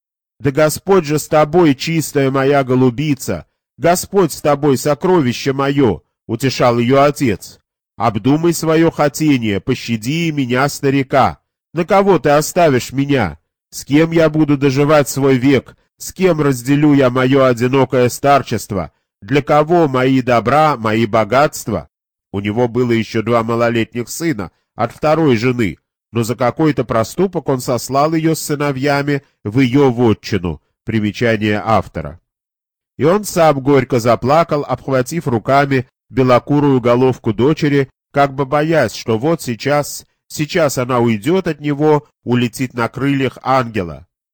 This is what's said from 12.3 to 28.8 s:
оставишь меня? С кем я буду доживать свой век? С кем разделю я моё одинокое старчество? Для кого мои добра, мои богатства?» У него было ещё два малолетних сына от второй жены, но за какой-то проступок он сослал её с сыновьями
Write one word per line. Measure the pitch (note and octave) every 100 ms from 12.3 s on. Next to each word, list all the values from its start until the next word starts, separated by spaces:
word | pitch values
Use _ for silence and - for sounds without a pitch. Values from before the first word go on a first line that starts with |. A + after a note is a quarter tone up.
оставишь | D3 - F3+ E3 B2 -
меня? | C3 C#3+ C3+ F#2 D2 _ _ _
С | -
кем | - D3 E3
я | E3 D#3+
буду | D#3 D3+ C#3+
доживать | C#3 C3 C#3+ D3+ C#3
свой | C#3 C#3 C3
век? | C3 B2+ - - _ -
С | -
кем | - F#3 D#3
разделю | C#3+ B2 A#2+ C#3+ D3+
я | C#3 B2+
моё | B2+ B2+ C#3
одинокое | C3 A#2 B2 C3+ C3 B2+ B2
старчество? | - C#3 C3+ - A2 - G2 D2+ _ _ _
Для | G2+ C#3
кого | - D3+ D#3 F3 D3+
мои | B2+ C3 C3
добра, | B2+ A#2 A2 C#3+ D#3 B2+
мои | A2 A2+
богатства?» | A2+ A2 G#2 B2+ D3+ - - F#2 B1+ _ _ _ -
У | G2
него | G2+ A2 B2
было | A#2 B2
ещё | A2+ G#2 A#2
два | G#2+ A#2+
малолетних | A2+ A#2 A#2 A#2 A2 A#2+ A2+
сына | - E3 G#2+ E2+ _ _ -
от | A#2+
второй | - D3+ D#3 D#3 A2+
жены, | B2+ B2 G2+ C2+ _ _ _
но | A#2
за | A2+ A#2
какой-то | A#2+ - D#3 C#3
проступок | A#2+ A2+ A2 - F#3+ E3+ -
он | C3
сослал | - A#2+ - C3+ D#3
её | E3 D#3 D#3+
с |
сыновьями | - C#3+ D3 C3